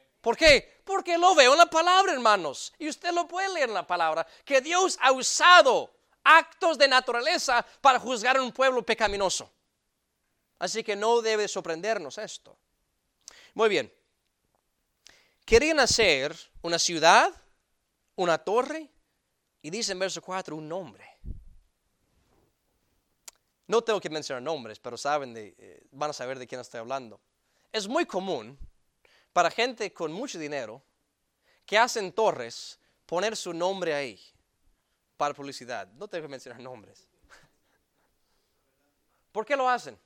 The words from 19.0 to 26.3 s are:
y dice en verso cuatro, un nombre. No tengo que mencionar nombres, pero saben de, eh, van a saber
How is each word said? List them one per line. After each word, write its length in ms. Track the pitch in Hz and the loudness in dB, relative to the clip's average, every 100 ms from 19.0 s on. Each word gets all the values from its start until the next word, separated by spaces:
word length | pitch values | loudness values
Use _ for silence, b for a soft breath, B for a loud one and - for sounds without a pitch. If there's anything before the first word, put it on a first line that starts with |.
| _ _ _ _ _ _ | _ _ _ _ _ _
y 80 | 151 | -12
dice 220 | 208 202 | -8 -8
en 80 | 180 | -6
verso 200 | 190 165 | -6 -8
cuatro, 360 | - 185 - 156 | -10 -10 -10 -12
un 120 | 151 | -10
nombre. 500 | 180 151 - - _ - - - - _ _ _ _ _ _ _ _ _ _ _ _ _ _ _ _ - _ _ _ - | -12 -12 -18 -20 _ -16 -16 -18 -20 _ _ _ _ _ _ _ _ _ _ _ _ _ _ _ _ -20 _ _ _ -4
No 140 | 220 | -2
tengo 180 | 233 202 | 0 -4
que 100 | 165 | -4
mencionar 320 | 151 143 127 | -8 -8 -10
nombres, 360 | 135 156 110 107 | -8 -8 -10 -16
pero 180 | 123 117 | -14 -8
saben 360 | 143 147 131 | -4 -4 -6
de, 220 | 113 101 - | -14 -18 -20
eh, 280 | 101 78 _ | -20 -20 _
van 180 | 139 151 | -10 -8
a 40 | |
saber 240 | 143 127 | -8 -10